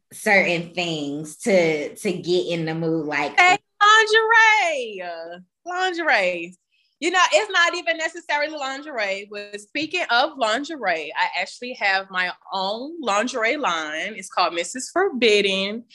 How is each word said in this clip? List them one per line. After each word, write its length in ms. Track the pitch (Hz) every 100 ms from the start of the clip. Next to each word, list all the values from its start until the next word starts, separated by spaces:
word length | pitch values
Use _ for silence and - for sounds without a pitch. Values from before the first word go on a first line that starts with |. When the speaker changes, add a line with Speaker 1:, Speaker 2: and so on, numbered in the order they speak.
| _
Speaker 1:
certain 600 | - 214 196 160 170 170
things 640 | - 170 156 143 147 156 -
to, 580 | 240 190 165 151 147 -
to 160 | 208
get 360 | 180 143 180 170
in 180 | 170 160
the 100 | 165
mood, 300 | 165 165 147
like 320 | 143 147 -
Speaker 2:
Hey, 180 | 359 403 _ -
lingerie. 1600 | 415 440 427 427 440 453 440 427 349 294 233 196 175 165 165 175 185 _ 339
Lingerie. 920 | 359 370 339 311 233 185 180 170 180 _ _ _ -
You 100 | 320
know, 100 | 359 330
it's 180 | 302 415
not 240 | 381 339 349
even 220 | 339 320
necessarily 580 | 330 339 - 294 302 311
lingerie, 720 | 269 269 302 254 202 196 202
but 300 | 208 202 208
speaking 460 | - 294 311 359 330
of 280 | 240 302 277
lingerie, 760 | 220 226 294 311 202 165 147 151
I 100 | 180 175
actually 320 | 190 - 247
have 360 | 240 208 190 190
my 220 | 185 180 - -
own 460 | 190 190 220 277 339
lingerie 560 | 240 202 240 247 220 302
line. 560 | 214 165 156 156 185 202
It's 140 | 190
called 240 | - 170
Missus 360 | 170 170 254 -
Forbidden. 920 | 339 392 269 233 208 196 190 196 220 -